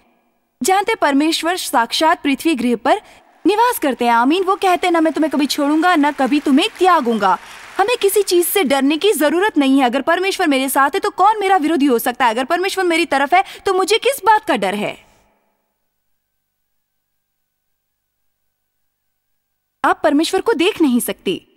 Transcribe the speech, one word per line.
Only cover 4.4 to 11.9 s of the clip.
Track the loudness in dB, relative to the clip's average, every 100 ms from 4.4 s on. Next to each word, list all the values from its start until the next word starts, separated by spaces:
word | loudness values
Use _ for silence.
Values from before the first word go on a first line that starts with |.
वो | 0 0
कहते | 0 0 0
हैं, |
"ना | 0
मैं | 0
तुम्हें | 0 -2
कभी | 0 -2
छोड़ूंगा, | -2 0 2 2 2
ना | 0
कभी | 0 0 0
तुम्हें | 2 2 0 0
त्यागूंगा।" | 2 2 0 0 0 -2 -4 -20 -12 -4
हमें | -2 0
किसी | 0 0
चीज | 0 0 0
से | 0
डरने | 0 0 0 0
की | 0
जरूरत | 2 0 0 0 0
नहीं | 2 2
है। | 2
अगर | 0
परमेश्वर | -2 -2 -2 -2 0
मेरे | 0 0
साथ | 0 0
है, | 0
तो | -4
कौन | 2 2 2
मेरा | 0 0
विरोधी | 0 0
हो | 2